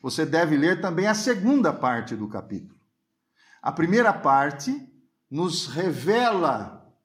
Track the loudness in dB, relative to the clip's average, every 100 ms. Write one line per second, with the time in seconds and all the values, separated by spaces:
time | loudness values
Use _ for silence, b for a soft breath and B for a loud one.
0 | -6 -4 0 2 2 2 2 0 -2 0
1 | 0 0 0 0 2 2 2 0 -2 -2
2 | -4 -8 -8 -8 -10 -12 -12 _ _ _
3 | _ _ _ b b b -8 -2 2 4
4 | 4 2 4 4 2 -4 -6 -8 -10 _
5 | _ _ _ -4 -2 -2 -6 -4 -2 -2
6 | 0 2 2 2 0 -2 -6 -16 -20 _